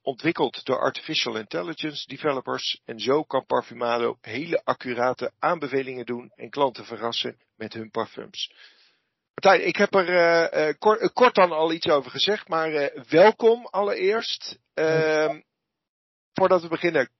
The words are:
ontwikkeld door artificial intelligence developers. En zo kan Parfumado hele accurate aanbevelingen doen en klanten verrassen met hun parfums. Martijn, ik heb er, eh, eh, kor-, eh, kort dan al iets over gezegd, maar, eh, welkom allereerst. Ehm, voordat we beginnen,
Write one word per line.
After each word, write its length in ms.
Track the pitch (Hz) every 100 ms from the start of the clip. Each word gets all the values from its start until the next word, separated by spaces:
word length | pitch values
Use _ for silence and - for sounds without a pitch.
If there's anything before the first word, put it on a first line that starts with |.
ontwikkeld 600 | - 123 156 170 135 -
door 140 | - 127
artificial 580 | 135 - - 151 123 110
intelligence 720 | 110 165 175 156 156 143 -
developers. 720 | 139 151 135 127 127 - -
En 140 | - 113
zo 240 | 107 147
kan 240 | 151 135 -
Parfumado 720 | 127 - 120 120 117 117 117
hele 400 | - 117 170 165
accurate 680 | - 123 127 120 127 123 123 -
aanbevelingen 680 | 151 170 143 135 131 127 120
doen 260 | 120 123
en 160 | - 117
klanten 340 | 139 139 120
verrassen 520 | 104 110 117 113 123 - _ -
met 160 | 110
hun 180 | 113 110
parfums. 600 | 113 - - 107 - - _ - _ _ _ _ _ _
Martijn, 320 | - 190 180 180
ik 100 | -
heb 180 | 202
er, 140 | 196 175
eh, 600 | 180 170 170 165 - 156
eh, 60 | 147
kor-, 200 | 214 214
eh, 100 | 175
kort 220 | - 247
dan 180 | - 180
al 200 | 156 165
iets 160 | 165 165
over 220 | 147 127
gezegd, 380 | 135 - 208 -
maar, 240 | 160 160
eh, 300 | 151 143 147 -
welkom 580 | 156 208 - 226 233 233
allereerst. 920 | 185 202 - 185 220 226 - - - _
Ehm, 680 | - 156 160 156 156 156 156 _ _ _ _ _ _ _ _ _
voordat 300 | - 185 185
we 60 | 165
beginnen, 420 | 160 175 160 123